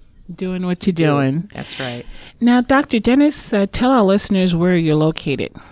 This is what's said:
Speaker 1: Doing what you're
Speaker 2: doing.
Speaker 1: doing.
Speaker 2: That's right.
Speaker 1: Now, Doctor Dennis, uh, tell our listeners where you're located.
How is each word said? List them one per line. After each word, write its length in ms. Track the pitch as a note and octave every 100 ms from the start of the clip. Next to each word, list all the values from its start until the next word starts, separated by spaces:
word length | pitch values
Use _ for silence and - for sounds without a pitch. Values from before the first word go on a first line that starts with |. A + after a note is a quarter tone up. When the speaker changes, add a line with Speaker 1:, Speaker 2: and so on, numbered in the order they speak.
| - - - E3+
Speaker 1:
Doing 300 | F#3 F#3 F3+
what 200 | F3+ -
you're 60 |
Speaker 2:
doing. 380 | E3 D#3+ C#3+ C3+ D3
Speaker 1:
doing. 80 | G3+
Speaker 2:
That's 260 | - C#3+ -
right. 260 | C3 A#2+ - - - -
Speaker 1:
Now, 180 | A#3+ B3
Doctor 400 | A#3+ C4+ C#4+ A#3
Dennis, 540 | A3 C4 D4 C#4+ -
uh, 120 | G#3 G3
tell 200 | - B3
our 120 | C4
listeners 500 | G3 G3+ - G3 F#3 E3+
where 200 | F3 F3+
you're 200 | D#3+ D#3
located. 580 | D#3 D#3 - C3+ E2+ - -